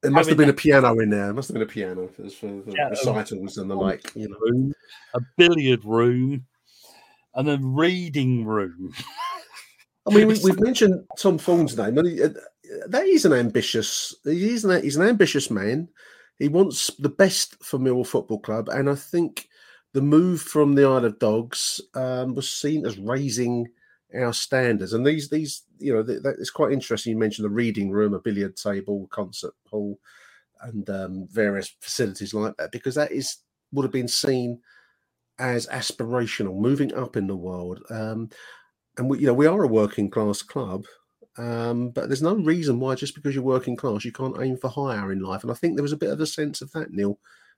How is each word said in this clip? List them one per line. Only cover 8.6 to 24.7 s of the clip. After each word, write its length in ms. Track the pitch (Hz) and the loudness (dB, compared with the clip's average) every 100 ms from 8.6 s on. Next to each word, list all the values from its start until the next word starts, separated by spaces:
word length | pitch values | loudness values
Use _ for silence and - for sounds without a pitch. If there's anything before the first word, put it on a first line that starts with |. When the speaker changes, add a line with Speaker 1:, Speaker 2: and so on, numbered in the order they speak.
| 95 85 90 76 - - - 1077 - | -2 -6 -12 -12 -14 -10 -8 -8 -14
Speaker 2:
<laughs> 560 | - - _ _ _ - | -20 -20 _ _ _ 6
Speaker 1:
I 60 | |
mean, 140 | 208 220 | 8 8
we, 60 | |
Speaker 2:
It's 100 | 220 | 6
Speaker 1:
we've 160 | 180 190 | 4 4
mentioned 460 | 220 254 214 180 - - | 2 4 4 4 -2 -2
Tom 200 | 196 170 | 2 2
Thorne's 400 | - 175 151 113 | 2 2 2 0
name. 200 | 104 127 | 0 2
And 100 | 175 | 2
he, 120 | 170 | 2
uh, 60 | 135 - - _ - - - | 0 0 -20 _ -16 -12 -4
that 180 | 240 381 | 0 4
is 200 | 349 180 | 4 6
an 80 | |
ambitious, 840 | 135 120 107 104 113 104 - - - | 4 4 0 0 -2 -2 -4 -8 -8
he 260 | - 165 202 | -4 0 0
is 100 | 240 214 | 0 2
an, 160 | 180 | 2
he's 140 | 139 139 | 2 2
an 100 | 190 | 2
ambitious 440 | 233 175 143 - | 4 4 2 -2
man. 380 | 107 101 131 170 _ - - _ _ | -2 0 -2 -4 _ -20 -20 _ _
He 80 | 143 | 0
wants 420 | 156 190 131 - - | 4 2 2 -6 -2
the 120 | 139 | -4
best 520 | - 190 185 - - | 4 4 4 -4 -8
for 140 | - 135 | -6 -2
Millwall 300 | 131 127 123 | 0 0 0
Football 320 | - - 110 | -2 -2 -6
Club, 300 | - 110 107 | -4 -6 -4
and 200 | 131 139 | -2 0
I 60 | 139 | -2
think 520 | - 175 170 - - _ - - _ | -2 -2 -2 -4 -16 _ -20 -20 _
the 80 | 135 | 0
move 400 | 143 151 180 170 | 4 6 6 0
from 320 | - 156 143 | -2 2 4
the 120 | 143 139 | 6 6
Isle 180 | 131 120 | 6 2
of 140 | 107 | 0
Dogs, 640 | 113 110 117 - - - - - | 2 2 -2 -6 -6 -6 -8 -6
um, 380 | 131 127 127 | -4 -4 -4
was 160 | 127 135 | -4 -6
seen 340 | - 147 156 117 | -4 -2 -2 -4
as 120 | 98 | -6
raising 680 | 101 131 143 113 123 120 117 _ _ _ _ - | -4 -2 -2 -2 -2 -2 -4 _ _ _ _ -4
our 140 | 120 | -2
standards. 600 | 117 - 135 123 | -2 -2 2 2